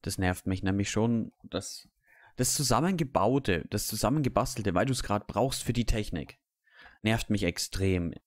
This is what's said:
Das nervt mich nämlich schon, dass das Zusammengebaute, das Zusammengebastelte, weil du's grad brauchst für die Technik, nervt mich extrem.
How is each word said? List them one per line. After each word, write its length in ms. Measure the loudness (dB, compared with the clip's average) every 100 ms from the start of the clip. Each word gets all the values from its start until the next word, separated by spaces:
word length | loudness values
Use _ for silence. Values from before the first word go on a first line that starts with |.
Das 180 | -6 -2
nervt 280 | -2 -2 -2
mich 160 | -2
nämlich 280 | 0 0 0
schon, 420 | 0 2 0 -2 _
dass 460 | -10 -8 -8 -14 -18 _ _ -20 -20 -2
das 180 | 0
Zusammengebaute, 1120 | 0 2 4 4 0 0 2 4 2 2 0 0
das 180 | -4 -4
Zusammengebastelte, 880 | 0 2 2 2 2 0 -2 0
weil 120 | 2 2
du's 160 | 0
grad 240 | 0 -2 -2
brauchst 360 | 0 0 -2
für 100 | -4
die 140 | -2 0
Technik, 540 | 0 0 -6 -8 -16 _ _ _ -20 -20 _
nervt 280 | 0 0 0
mich 140 | 0
extrem. 680 | 0 -2 -6 -2 2 2 0 -6